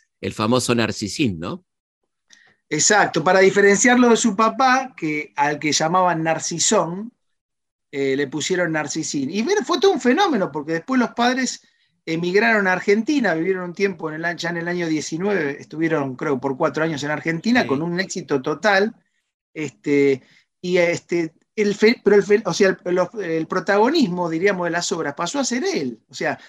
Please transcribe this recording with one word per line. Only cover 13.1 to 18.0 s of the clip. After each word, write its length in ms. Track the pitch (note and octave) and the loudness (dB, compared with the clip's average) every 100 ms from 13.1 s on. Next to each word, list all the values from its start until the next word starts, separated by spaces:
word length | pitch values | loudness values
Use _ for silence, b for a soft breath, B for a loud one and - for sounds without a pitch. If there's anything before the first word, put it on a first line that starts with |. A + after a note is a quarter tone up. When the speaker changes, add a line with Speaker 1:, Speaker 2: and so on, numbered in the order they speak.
| D4 G#3 D#3+ | 0 0 0
Speaker 2:
vivieron 300 | F3+ F#3+ F3+ | -2 -2 -6
un 80 | |
tiempo 360 | E3 G3 E3 D#3+ | -2 -2 -2 -8
en 60 | D#3 | -6
el 100 | E3+ | -6
a-, 100 | E3 | -4
ya 140 | E3+ | -6
en 80 | E3+ | -6
el 100 | E3+ | -4
año 200 | F3 E3 | -4 -2
diecinueve, 720 | D#3 C3+ D#3+ G3 G3 D3 C#3 | -2 -4 -4 -2 -2 -2 -6
estuvieron, 560 | - D3+ D#3+ D#3 C#3 B2+ | -10 -4 0 0 -2 -4
creo, 240 | D#3+ C3+ | -4 -2
por 180 | C3+ C3 | -2 -2
cuatro 260 | D#3 D3+ | -2 0
años 200 | D#3+ D3 | -2 -2
en 80 | C#3+ | -4
Argentina, 500 | D3+ E3 E3 A3 B3 | -4 -4 -4 0 0
Speaker 3:
Sí. 60 | F3+ | 0
Speaker 2:
con 140 | C3+ | -2
un 180 | E3+ | -2
éxito 420 | F3 | -4